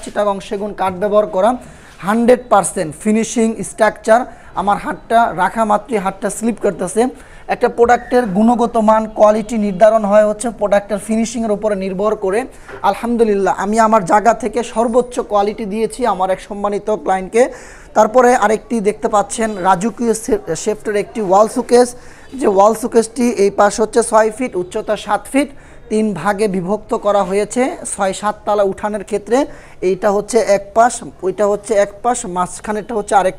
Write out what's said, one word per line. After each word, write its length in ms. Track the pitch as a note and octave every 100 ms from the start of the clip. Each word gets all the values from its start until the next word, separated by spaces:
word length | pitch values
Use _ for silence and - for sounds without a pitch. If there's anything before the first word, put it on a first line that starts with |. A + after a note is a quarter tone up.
চিটাগং 360 | - - G#3 G3
সেগুন 320 | - G3+ G#3
কাঠ 220 | G3 F#3+
ব্যবহার 320 | F3+ G3+ G#3 G#3
করা, 280 | F#3+ G#3+ B3 - - - -
হান্ড্রেড 420 | F#3+ A3+ A#3 B3 -
পার্সেন্ট 460 | G3+ E3+ G3+ D#3+ -
ফিনিশিং 640 | G#3+ G#3+ A3 B3 A3+ A3
স্ট্রাকচার। 560 | F#3 - G#3+ G#3 - A#3 B3+ - -
আমার 220 | - G3 F#3+
হাতটা 560 | A3 F#3+ - A3+ A#3 E3
রাখা 280 | F#3 A3+
মাত্রই 340 | G#3+ G#3 G#3 A3
হাতটা 320 | F#3+ F#3+ G3+
স্লিপ 260 | G3 A3+ G#3
করতেছে। 440 | G3+ - F3+ G#3+ B3 - - - -
একটা 200 | G3 A#3+
প্রোডাক্টের 580 | A#3+ A#3 A#3+ - B3 A#3
গুণগত 500 | F3+ A3+ A3+ A#3 A#3
মান, 300 | G#3+ A3 A3
কোয়ালিটি 520 | - G#3+ G#3+ G#3+ A#3
নির্ধারণ 460 | G#3 F3+ A3 A3
হয় 220 | G3+ G#3+ G#3+
হচ্ছে 240 | G#3 A#3+
প্রোডাক্টের 480 | - G3+ G3+ G3+ G3+
ফিনিশিংয়ের 520 | - A3 A3+ B3+ A3+
উপরে 260 | G3 G#3+ F#3+
নির্ভর 400 | F#3+ F#3 G#3+ G#3+
করে। 280 | F#3 G#3+ C4 - - -
আলহামদুলিল্লাহ, 720 | G3 F#3+ A#3+ A#3 G#3+ G3+ F#3+ -
আমি 200 | F#3+ A3
আমার 260 | A3 A3
জায়গা 300 | E3+ G#3 G#3+
থেকে 280 | A3 A#3 A#3+
সর্বোচ্চ 580 | A3+ A3 A#3+ B3 B3 C4+
কোয়ালিটি 440 | - G#3 G#3 A3
দিয়েছি 420 | G#3 G#3+ A3 A#3+ A#3+
আমার 240 | F#3 F#3+
এক 100 | F#3+
সম্মানিত 500 | - G3+ G3+ G3+ G#3+
ক্লায়েন্টকে। 580 | G#3+ - F#3+ F#3 A3+ C#4 - - - -
তারপরে 420 | G#3 G#3+ B3+ B3 B3
আরেকটি 440 | G#3 G#3+ - A#3
দেখতে 280 | G3+ G#3 G#3+
পাচ্ছেন 500 | G#3 G3+ - A3 G3+
রাজকীয় 560 | F#3 F#3 A3 - A#3
শে-, 400 | A3 - G#3 - D#3+
শেফটের 400 | G#3+ G#3+ A3+ G3+
একটি 240 | F#3+ A#3
ওয়াল 260 | F#3+ G3 A3
শোকেস, 460 | B3 A#3 B3 B3 - - - -
যে 140 | C4 A#3
ওয়াল 260 | F#3+ G#3
শোকেসটি 560 | A3 A#3 A#3 A3 - A#3+
এই 200 | - G3+
পাশ 300 | G3+ G3+ G#3
হচ্ছে 220 | A3 A#3+
ছয় 280 | A3 A3 A3
ফিট, 260 | G#3+ B3+ F3+
উচ্চতা 400 | F3+ A3 G#3+ G3+
সাত 300 | G#3 G3+ -
ফিট, 160 | C#4 D4+ - - - -
তিন 260 | G#3+ A3
ভাগে 340 | E3+ F#3 G3 G#3+
বিভক্ত 460 | F#3 F3 G#3+ -
করা 280 | A3+ G3+ G3+
হয়েছে 540 | F#3 G3 G#3 B3 C4+ E4 - -
ছয় 160 | G3
সাত 240 | F#3 G#3 G#3
তলা 180 | - G#3
উঠানের 420 | G3 F#3+ G#3+ G#3
ক্ষেত্রে। 420 | F#3+ G3+ G3+ B3 D#4 - - -
এইটা 300 | F#3 F#3 G#3+
হচ্ছে 280 | G3+ G3+ A3+
এক 320 | G3 G3 -
পাশ, 280 | A3+ A#3+ - C#3+ -
ওইটা 240 | F#3 F#3 G3+
হচ্ছে 280 | G3+ -
এক 180 | G3+ G3+ -
পাশ, 240 | A#3+ B3 G3+
মাঝখানেরটা 680 | F3+ F3+ - - G#3 F#3+
হচ্ছে 200 | A3+ G#3
আরেক 200 | G#3 F#3